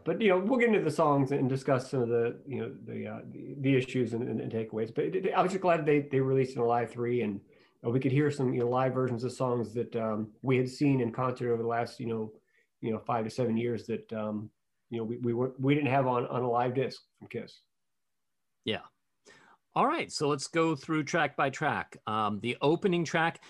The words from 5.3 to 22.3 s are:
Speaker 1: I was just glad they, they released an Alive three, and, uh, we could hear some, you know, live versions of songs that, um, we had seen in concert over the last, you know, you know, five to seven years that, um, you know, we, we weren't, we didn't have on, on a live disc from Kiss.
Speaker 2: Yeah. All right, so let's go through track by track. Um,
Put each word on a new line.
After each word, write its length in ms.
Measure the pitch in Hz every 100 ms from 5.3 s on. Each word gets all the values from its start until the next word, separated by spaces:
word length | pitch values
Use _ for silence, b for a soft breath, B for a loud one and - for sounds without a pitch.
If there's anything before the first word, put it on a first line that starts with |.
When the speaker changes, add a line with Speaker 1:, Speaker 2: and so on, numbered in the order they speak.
Speaker 1:
I 100 | 185
was 100 | 180
just 100 | 190
glad 240 | 180 170 151
they, 140 | 147
they 200 | 143 135
released 360 | 131 135 131 -
an 60 |
Alive 280 | 117 117 113
three, 320 | 120 120 120
and, 180 | 107 98 - b b b 117
uh, 40 |
we 100 | 131
could 120 | 139
hear 180 | 135 151
some, 220 | - 127
you 80 | 131
know, 80 | 120
live 240 | 127 131
versions 320 | 123 127 117
of 80 | 123
songs 400 | - 131 120 110
that, 200 | 117 110 117
um, 320 | 110 107 107 -
we 140 | 127 127
had 100 | 127
seen 320 | - 147 135
in 120 | 113
concert 400 | 117 127 127 123
over 100 | 117
the 60 | 117
last, 300 | 117 117 -
you 60 | 117
know, 240 | 113 110 - b b b _
you 80 | 117
know, 80 | 110
five 260 | - 120
to 60 | 110
seven 260 | - 117 113
years 300 | 120 113 113
that, 260 | 107 -
um, 380 | 110 107 107 104 _ _ _ -
you 80 | 117
know, 60 |
we, 120 | - 120
we 140 | 120
weren't, 260 | 117 131 -
we 160 | 135
didn't 140 | 147 139
have 180 | 135 131
on, 200 | 123 -
on 160 | 131
a 80 | 123
live 240 | 117 127
disc 260 | 123 123 - _ -
from 100 | 101
Kiss. 320 | 117 92 - _ _ _ _ _ _ _ _ _ _ -
Speaker 2:
Yeah. 140 | 101 - _ _ _ - B B B _
All 120 | - 233
right, 260 | 320 -
so 160 | - 143
let's 200 | 147 -
go 280 | 165 165 147
through 280 | - 156
track 300 | 147 175 147
by 140 | 151 139
track. 480 | 135 151 107 85 - -
Um, 340 | 107 107